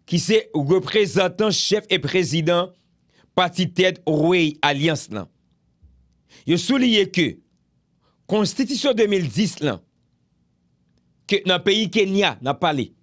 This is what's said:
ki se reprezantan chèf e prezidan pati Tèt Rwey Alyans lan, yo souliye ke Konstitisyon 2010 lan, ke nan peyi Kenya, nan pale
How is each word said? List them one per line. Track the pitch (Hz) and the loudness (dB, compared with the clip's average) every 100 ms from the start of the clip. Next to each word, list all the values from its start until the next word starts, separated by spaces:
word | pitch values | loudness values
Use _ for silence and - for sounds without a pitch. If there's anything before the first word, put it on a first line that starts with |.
| - | -4
ki | 170 | -4
se | - 220 - | 2 0 0
reprezantan | 156 139 185 - 214 196 - 185 175 214 | -4 0 0 2 0 0 0 -2 0 -2
chèf | - - 208 - | 0 -2 -2 -2
e | 185 | -4
prezidan | 139 185 151 165 160 175 180 - _ _ _ _ _ - | 0 -2 0 0 2 0 -2 -10 _ _ _ _ _ -2
pati | 175 185 180 | 0 0 -2
Tèt | 185 185 185 | 0 0 0
Rwey | - 151 165 180 160 147 | -2 0 2 4 2 0
Alyans | 143 139 160 147 - | -2 0 0 -2 -6
lan, | 104 85 _ _ _ _ _ - _ _ _ _ - - | -10 -12 _ _ _ _ _ -20 _ _ _ _ -10 -2
yo | 170 | -2
souliye | - 269 247 214 185 | 0 0 2 2 2
ke | 175 131 - _ _ _ _ _ _ _ _ - | 0 -2 -4 _ _ _ _ _ _ _ _ -4
Konstitisyon | 214 196 - 254 269 277 220 | -2 0 -2 -4 -2 0 2
2010 | 208 196 147 104 208 - | 2 2 0 -2 -2 -2
lan, | 147 92 - _ _ _ _ _ _ _ _ _ _ _ _ _ - | -4 -6 -12 _ _ _ _ _ _ _ _ _ _ _ _ _ -4
ke | 196 | -2
nan | 185 180 | 0 0
peyi | 196 208 185 | 0 0 0
Kenya, | 214 196 196 180 110 | 0 0 2 0 -2
nan | 127 139 | -4 -2
pale | 170 143 110 _ | -2 -2 -6 _